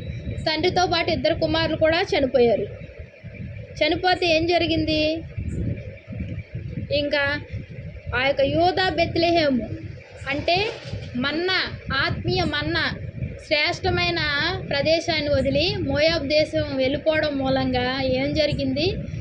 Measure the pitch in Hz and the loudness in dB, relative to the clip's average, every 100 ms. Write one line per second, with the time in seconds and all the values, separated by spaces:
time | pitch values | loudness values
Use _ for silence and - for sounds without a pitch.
0 | - - - - 330 311 359 359 359 339 | -8 -8 -8 -4 -2 0 2 2 2 2
1 | 339 311 302 330 320 320 320 311 320 330 | 0 0 2 2 0 2 0 2 2 2
2 | 381 302 269 262 240 226 196 - - - | 2 2 2 4 4 4 0 -8 -14 -16
3 | - - - - - - - - 311 339 | -18 -16 -16 -12 -12 -12 -10 0 0 2
4 | 370 359 349 320 330 339 330 320 311 311 | 2 2 4 4 4 2 2 0 2 2
5 | 302 330 - - - - - - - - | 2 0 -6 -8 -6 -4 -4 -4 -8 -14
6 | - - - - - - - - - 285 | -12 -8 -8 -8 -10 -10 -8 -8 -2 -2
7 | 294 294 277 294 - - - - - - | 0 0 0 -4 -6 -10 -10 -12 -12 -12
8 | - 240 269 285 277 302 359 392 370 311 | -6 0 2 2 2 4 4 4 2 2
9 | 330 349 339 339 294 247 220 - - - | 0 2 4 4 4 2 -2 -8 -10 -14
10 | - - 262 285 294 359 440 466 - - | -16 -12 -6 -4 2 2 2 -4 -10 -10
11 | - 240 277 311 359 370 240 - - 269 | -8 -4 -2 0 2 2 0 -6 -4 -2
12 | 330 339 330 359 320 294 294 330 277 196 | 0 -2 0 0 0 0 -2 0 -2 -4
13 | - - - - - 302 311 349 370 349 | -8 -6 -8 -6 -2 0 2 0 0 0
14 | 349 339 302 285 320 381 - 285 285 330 | 0 0 0 0 0 -2 -2 0 2 2
15 | 320 311 294 277 269 277 349 415 294 277 | 2 0 2 2 2 2 2 0 0 2
16 | 311 330 277 302 302 311 294 269 262 285 | 2 2 2 2 2 0 -2 0 0 0
17 | 311 311 311 277 262 269 262 247 247 269 | 2 2 2 0 2 2 2 0 0 0
18 | 262 254 277 294 294 - 269 269 349 453 | 0 0 0 2 2 0 -2 0 0 0
19 | - - | -6 -6